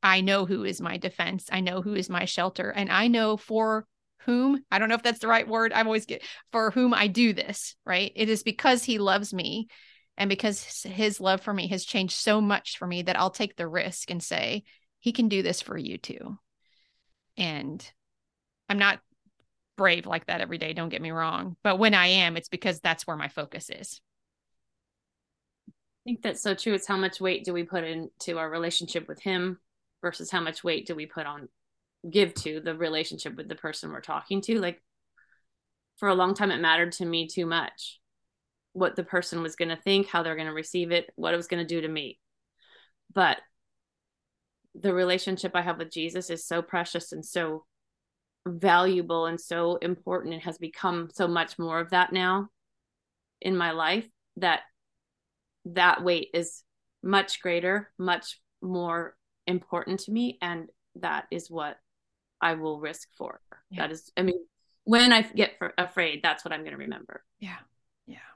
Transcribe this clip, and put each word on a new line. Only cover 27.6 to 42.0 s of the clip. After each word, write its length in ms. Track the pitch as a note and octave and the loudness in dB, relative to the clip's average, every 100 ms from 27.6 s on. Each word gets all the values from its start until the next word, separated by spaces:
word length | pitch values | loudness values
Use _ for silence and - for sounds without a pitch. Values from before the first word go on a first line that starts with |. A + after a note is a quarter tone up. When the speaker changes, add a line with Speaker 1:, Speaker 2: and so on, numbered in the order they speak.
Speaker 2:
put 180 | F3 F#3 | -4 -4
into 560 | E3 D#3+ E3 _ - E3 | -4 -6 -10 _ -6 -4
our 120 | D#3+ | -4
relationship 580 | E3 E3+ E3+ F3 E3+ - | -2 -2 -2 -2 -6 -6
with 120 | - | -8
him 400 | G3 F#3 F3+ F3+ _ _ _ _ | -2 0 -2 -6 _ _ _ _
versus 280 | F3 - E3 | -8 -6 -4
how 100 | F#3 | -2
much 220 | E3 D#3+ | -2 -4
weight 240 | F3 D#3 - | -2 -4 -4
do 80 | |
we 120 | D#3+ D#3 | -10 -10
put 200 | - D3+ | -10 -10
on, 220 | D3 C3+ _ _ _ _ _ F3 | -10 -16 _ _ _ _ _ -2
give 260 | F3+ F#3 | 2 4
to 260 | - D#3 D#3 | 2 -6 -6
the 160 | D#3 D#3+ | -6 -4
relationship 580 | E3 D#3 D#3 D#3 D3+ D#3 | -2 -2 -4 -6 -10 -10
with 120 | D3+ | -12
the 60 | |
person 380 | D#3 D#3 D#3 D#3 | -8 -8 -8 -10
we're 100 | C#3 | -12
talking 400 | - D3 - G3 | -8 -8 -2 -4
to. 180 | G3 A3+ | 0 0
Like, 220 | F3+ F3 _ _ _ _ _ _ _ _ _ _ _ _ | 0 -6 _ _ _ _ _ _ _ _ _ _ _ _
for 120 | G3+ | 2
a 60 | |
long 200 | F#3 F#3 | 4 4
time, 160 | G3 G3+ | 2 0
it 100 | C#3 | 2
mattered 320 | E3 D#3+ F3 | 4 4 2
to 140 | E3+ E3+ | -2 -2
me 220 | E3 D#3+ | -2 -2
too 180 | - E3+ | -4 -2
much 520 | E3 C#3+ - - - _ _ _ _ _ _ _ | -2 -2 -8 -16 -16 _ _ _ _ _ _ _
what 220 | F#3 F#3 - | 0 0 0
the 80 | |
person 380 | E3+ F3+ F3 E3+ | -2 -2 -2 -4
was 120 | E3 | -6
gonna 220 | D#3 E3+ E3 | -4 -4 -2
think, 320 | - G3 G3 | 2 4 4
how 140 | F3 | 0
they're 140 | E3 D#3 | 0 -4
gonna 160 | D#3 | -6
receive 380 | D#3 D#3+ F3+ E3+ | -6 -4 -4 2
it, 200 | E3+ E3 | 0 0
what 200 | - E3 | -2 2
it 20 | E3+ | 2
was 100 | E3+ | 0
gonna 180 | F3 | -4
do 160 | E3 E3+ | -2 -2
to 80 | D#3 | -2
me. 300 | D#3 | -6